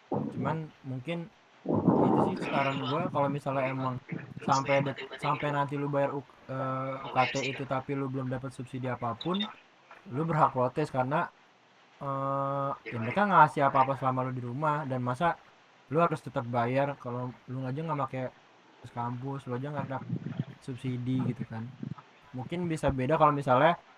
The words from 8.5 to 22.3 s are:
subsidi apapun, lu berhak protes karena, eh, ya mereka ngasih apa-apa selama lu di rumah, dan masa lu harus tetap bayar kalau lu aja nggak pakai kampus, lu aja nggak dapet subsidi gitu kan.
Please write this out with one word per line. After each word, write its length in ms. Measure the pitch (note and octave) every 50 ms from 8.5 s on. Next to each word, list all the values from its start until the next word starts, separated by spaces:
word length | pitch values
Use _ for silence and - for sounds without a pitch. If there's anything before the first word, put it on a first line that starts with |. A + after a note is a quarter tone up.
| -
subsidi 320 | - B2+ - - B2+ B2 B2+
apapun, 560 | A#2+ - B2 A#2 A2+ - - E3 F#3 G3+ G#3+ - - - - - _ _ _ - - - - G3+ A#2+
lu 60 | C3+ E3
berhak 320 | D#3+ D#3+ D#3 D#3 C3 -
protes 320 | B2+ B2 B2+ - D#3 D3+ -
karena, 360 | - C3 B2+ C3 D3 E3 - - - - - _ _ _ _ _ _ _ - _ - -
eh, 680 | C#3+ C#3 C3+ C3+ C3+ C#3 C#3 C#3 C#3 C#3 C#3 C#3 C#3 C#3 C3+ - - -
ya 60 | - A#2
mereka 300 | A2+ A#2 - F#3+ G#3 G3+
ngasih 380 | F#3 D#3+ D3+ D3 - D3+ C#3 C#3
apa-apa 280 | C3+ C3+ C3 C3 C3+ B2+
selama 280 | C3+ B2+ B2+ C3 B2+ C3
lu 40 | B2+
di 80 | B2+ B2
rumah, 400 | A#2+ A#2+ C#3 D#3 D3+ D3 D3+ D#3 C3
dan 120 | C3 B2+ B2
masa 340 | B2 B2+ - E3+ E3 D#3+ - - - - - _ _ _ _ _ -
lu 80 | C3 D#3+
harus 240 | E3+ E3+ D#3 D3 -
tetap 240 | C#3+ - C#3 B2 A#2
bayar 480 | A#2+ A#2+ A#2 A#2+ B2+ C3+ C#3 C#3+ C#3 - -
kalau 320 | B2+ A#2+ B2 B2+ B2+ A#2+ - - -
lu 160 | B2+ C3 C3+ B2+
aja 160 | C3 D3 D#3+
nggak 160 | E3 D3+ C#3+ C3+ -
pakai 140 | - C3 B2+ B2 - - - - _ _ _ - - - - - -
kampus, 500 | A#2+ A#2+ A#2+ B2 B2 C3 C#3 C3+ C#3 -
lu 140 | B2+ B2 B2
aja 100 | C3 D3
nggak 180 | D3+ C#3 C3 -
dapet 180 | C3+ B2+ - - - - - - - - - - - - -
subsidi 560 | - C3 A#2+ - B2+ B2+ B2 A#2+ B2+ C3 B2+ B2 A#2+
gitu 160 | A#2 - B2
kan. 160 | - A2+ A2 A2+ B2+ B2+ - - - - - - - - - - -